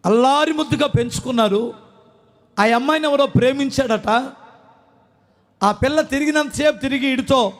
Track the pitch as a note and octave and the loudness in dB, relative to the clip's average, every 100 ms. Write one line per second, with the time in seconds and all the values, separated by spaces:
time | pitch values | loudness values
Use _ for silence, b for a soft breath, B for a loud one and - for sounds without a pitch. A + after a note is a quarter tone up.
0 | F3 A3+ B3+ C#4+ D#4 D#4 D4+ D4 D4 A#3 | 2 2 4 2 0 -2 -2 -2 0 0
1 | A#3+ - B3 A#3+ G#3+ G3+ A#3 - - _ | -2 -6 -4 0 2 0 -4 -10 -20 _
2 | _ _ _ _ _ - G#3+ A#3 C#4 D#4 | _ _ _ _ _ 0 2 2 0 0
3 | D#4 C#4+ C#4 - B3 C#4 C#4 - C4 G#3+ | 0 0 2 2 0 0 -4 -2 -2 -2
4 | G#3+ A3+ C4+ - - - _ _ _ _ | 0 -2 -2 -14 -20 -20 _ _ _ _
5 | _ _ _ _ _ _ G3 G3+ C4 D4+ | _ _ _ _ _ _ -2 0 0 0
6 | D4+ C4+ D4 D4+ D4 - D4+ D4 C4+ C4+ | -2 -2 0 0 -2 0 0 0 -4 -2
7 | C4+ B3+ - C4 G#3 | -2 -2 2 2 2